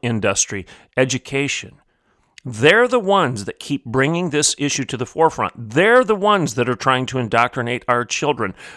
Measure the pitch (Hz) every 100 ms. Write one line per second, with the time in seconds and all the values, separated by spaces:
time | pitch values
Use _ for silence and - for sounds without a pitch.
0 | 120 113 101 98 - 104 90 - _ -
1 | 131 127 - 139 139 - - - _ _
2 | _ _ _ - 131 110 131 208 247 247
3 | 190 196 151 117 101 - - 139 - 123
4 | 135 170 180 147 151 - 143 139 127 117
5 | 120 - 160 - 104 - 113 123 196 247
6 | 226 214 208 202 147 117 120 120 - 127
7 | 127 131 117 117 120 - 117 120 - 120
8 | 120 - 147 127 107 95 -